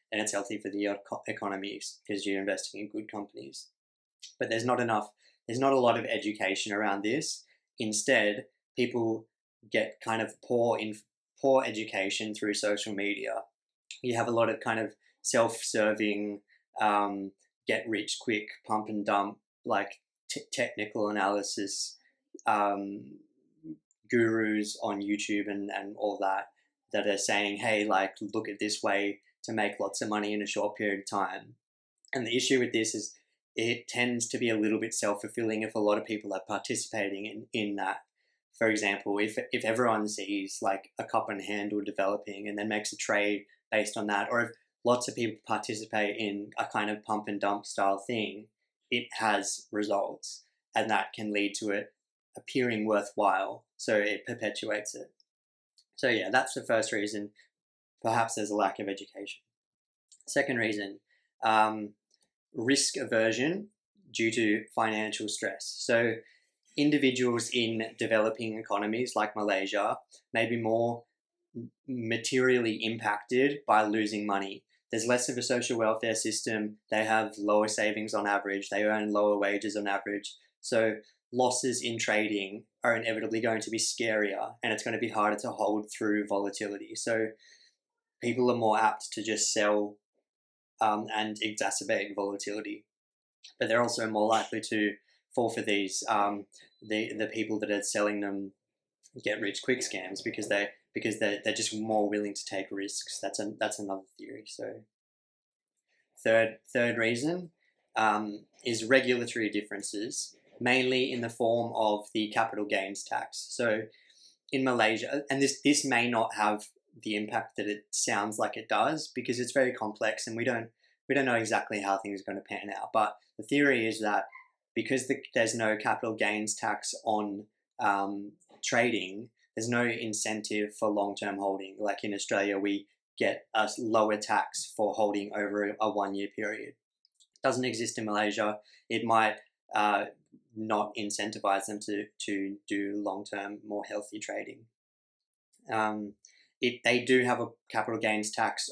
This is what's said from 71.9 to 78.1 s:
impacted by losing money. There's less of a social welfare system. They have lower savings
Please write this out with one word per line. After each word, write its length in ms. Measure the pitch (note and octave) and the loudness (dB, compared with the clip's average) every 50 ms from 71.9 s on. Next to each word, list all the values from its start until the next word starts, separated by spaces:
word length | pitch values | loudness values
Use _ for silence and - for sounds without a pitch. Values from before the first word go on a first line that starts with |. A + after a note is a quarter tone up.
| B2+ A#2+ A2+ A2 A2+ A2+ A#2 - C3+ C3 B2+ B2+ B2+ B2 A#2 A2+ G#2+ - | -6 -4 -2 -2 -2 -2 0 2 2 4 6 6 6 6 6 2 0 0
impacted 800 | A2+ A2 A2+ A2+ A2 G#2 G#2 - - - B2 B2+ C3+ D3 C#3+ D3 - | -2 -2 -2 0 0 0 -2 -2 -2 0 4 4 4 4 2 0 2
by 180 | - G#2+ G#2+ G#2+ | 4 6 6 6
losing 400 | G#2+ G#2+ A2 G#2+ G#2 A2 G#2 G#2 | 6 2 2 2 0 0 -2 0
money. 380 | G#2 G2 G2 G2 G2 G2+ G2 - _ _ _ _ _ | 0 0 0 0 -4 -8 -12 -16 _ _ _ _ _
There's 160 | - A2+ A2 A#2+ | -4 -2 2 2
less 220 | B2 B2 - - | 2 2 2 0
of 80 | B2+ A#2+ | -2 -2
a 40 | |
social 360 | A2+ - B2+ A#2+ A#2 - B2+ A#2 | 0 2 2 0 2 0 0 2
welfare 380 | A2+ G#2+ A2 - A#2 A2+ A2 | 2 2 2 2 0 0 0
system. 640 | A2 - A2+ G#2+ - - B2 A2 G#2+ G#2+ G#2+ G#2+ - _ _ | 0 0 -2 -2 -2 -2 -2 -2 0 -2 -4 -6 -10 _ _
They 140 | A2 G#2+ A2 | 0 0 2
have 280 | A2 A2 A2 G#2+ G#2+ - G#2 | 4 2 2 2 0 -4 -2
lower 320 | G2+ G#2 G#2 G#2+ G#2+ A2 | 2 4 4 4 4 4
savings 440 | - - G#2+ - - A2 A2 G#2+ | 2 2 0 0 0 -2 -4 -2